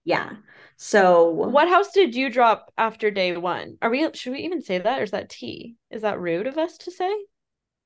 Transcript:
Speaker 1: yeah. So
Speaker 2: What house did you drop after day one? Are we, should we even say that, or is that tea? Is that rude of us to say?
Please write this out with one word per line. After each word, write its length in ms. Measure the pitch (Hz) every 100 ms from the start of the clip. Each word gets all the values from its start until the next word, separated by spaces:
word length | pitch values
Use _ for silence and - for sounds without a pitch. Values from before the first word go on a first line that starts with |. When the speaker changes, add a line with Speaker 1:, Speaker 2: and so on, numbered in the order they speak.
Speaker 1:
yeah. 300 | - 160 - - _ _ - _
So 480 | - 208 185 175 170
Speaker 2:
What 360 | 160 185 269 339
house 240 | 359 403
did 240 | 392 339 240
you 140 | 269
drop 420 | 240 233 202 - -
after 340 | 226 - 214
day 240 | 202 180 175
one? 420 | 180 135 80 -
Are 80 | 233
we, 180 | 254 311
should 200 | - 254
we 80 | 269
even 200 | 311 349
say 160 | - 185
that, 220 | 208 262
or 40 |
is 80 | 208
that 180 | - -
tea? 460 | - 233 - 233 233 _
Is 140 | 226
that 160 | 214 196
rude 260 | 175 165 240
of 100 | 302
us 200 | 330 -
to 120 | -
say? 200 | 349 370 415 403 _ _ _ _ _